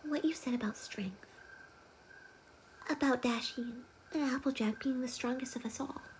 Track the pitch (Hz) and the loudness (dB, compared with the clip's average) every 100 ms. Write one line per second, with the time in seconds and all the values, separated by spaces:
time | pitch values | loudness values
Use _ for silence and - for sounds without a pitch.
0 | 302 294 311 330 - 247 214 - - - | 0 2 2 2 0 0 0 -2 -8 -4
1 | 190 185 - - - - - - - - | -4 -6 -16 -20 -18 -18 -18 -20 -20 -20
2 | - - - - - - - - - 302 | -20 -20 -20 -20 -20 -20 -20 -16 -2 4
3 | 277 254 247 233 - - 240 233 - - | 6 6 4 2 -2 -2 -4 -4 -12 -20
4 | - 311 277 254 277 269 214 220 269 254 | -4 2 2 4 2 2 2 2 0 0
5 | 254 - 240 254 262 240 233 - 277 - | -2 -2 0 0 -2 -4 -4 -4 -6 -6
6 | - | -10